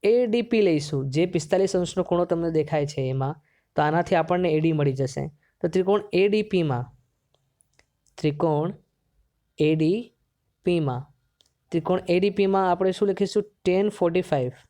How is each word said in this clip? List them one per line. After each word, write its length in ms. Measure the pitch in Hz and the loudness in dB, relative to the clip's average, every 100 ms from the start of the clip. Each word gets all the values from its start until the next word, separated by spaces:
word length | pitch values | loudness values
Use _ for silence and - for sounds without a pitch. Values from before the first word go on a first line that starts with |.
એ 120 | 202 240 247 | 4 2 2
ડી 160 | 233 | 0
પી 200 | 233 226 | 2 2
લઈશું, 400 | 196 156 143 139 135 | 4 2 0 -4 -2
જે 160 | 135 175 | 0 0
પિસ્તાલીસ 480 | 180 - 190 190 185 | 0 0 0 2 0
અંશનો 260 | 175 - | -2 -4
ખૂણો 200 | 175 175 175 | -2 0 0
તમને 240 | 170 170 | -2 0
દેખાય 340 | 160 151 156 147 | -2 0 -2 -2
છે 220 | 147 131 | -4 -4
એમાં, 260 | 131 135 156 _ _ _ - | -2 -4 -6 _ _ _ -2
તો 60 | |
આનાથી 360 | 151 160 160 180 | 0 0 0 0
આપણને 280 | 160 180 180 | 2 0 2
એ 80 | 156 | 2
ડી 120 | 160 | 2
મળી 240 | 156 143 131 | 2 0 0
જશે. 240 | 131 143 139 _ _ _ | -4 -4 -8 _ _ _
તો 60 | 175 | -2
ત્રિકોણ 340 | 180 185 202 208 | 0 2 0 0
એ 100 | 180 202 | 0 2
ડી 180 | 214 214 | 2 0
પીમાં, 320 | 190 160 123 127 _ _ _ _ _ _ _ _ _ _ _ _ - | -2 0 -2 -6 _ _ _ _ _ _ _ _ _ _ _ _ -4
ત્રિકોણ 560 | 151 147 156 147 165 - _ _ _ _ _ _ _ _ | -4 0 0 0 -2 -8 _ _ _ _ _ _ _ _
એ 120 | 151 | 0
ડી 260 | 156 156 208 240 _ _ _ _ _ 180 | 2 2 0 -4 _ _ _ _ _ -2
પીમાં, 360 | 175 143 123 139 _ _ _ _ _ _ | 0 -2 -4 -10 _ _ _ _ _ _
ત્રિકોણ 280 | 170 160 185 185 | -4 -2 -2 0
એ 80 | 175 | 0
ડી 140 | 202 196 | 2 0
પીમાં 280 | 196 196 190 | 0 2 0
આપણે 220 | 175 185 | 0 0
શું 160 | 185 202 | 0 -2
લખીશું? 340 | 190 196 214 208 _ | 0 -2 -2 -4 _
ટેન 220 | - 180 208 | 0 2 0
ફોર્ટી 320 | 202 175 175 | 0 0 0
ફાઈવ. 320 | 180 143 127 - | -2 -2 -2 -8